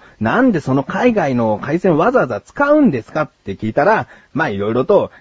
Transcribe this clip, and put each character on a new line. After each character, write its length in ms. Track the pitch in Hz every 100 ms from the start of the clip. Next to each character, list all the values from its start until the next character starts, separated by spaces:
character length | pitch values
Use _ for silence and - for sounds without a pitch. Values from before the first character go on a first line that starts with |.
| - _
「な 220 | 110 170
ん 100 | 262
で 80 | 175
そ 140 | 135
の 100 | 131
海 300 | 135 190 247
外 200 | 214 147
の 240 | 120 113 104
回 160 | 120 165
線 160 | 190
を 40 | 151
わ 140 | 202
ざ 80 | 254
わ 60 | 143
ざ 140 | 104
使 320 | - - 285
う 100 | 302
ん 80 | 262
で 120 | 131
す 80 | -
か？」 120 | 156
っ 60 | 151 _
て 120 | - 95
聞 140 | 110
い 20 |
た 120 | 110
ら、 220 | 160 214 120 - _
ま 120 | 135 156
あ、 20 |
色 180 | 98 101
々 120 | 117
と、 260 | 131 196 98 -